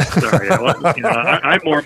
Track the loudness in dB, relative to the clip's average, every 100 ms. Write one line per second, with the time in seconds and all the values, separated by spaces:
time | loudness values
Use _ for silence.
0 | -2 0 2 0 2 0 0 0 -2 0
1 | -2 0 0 0 2 0 0 -2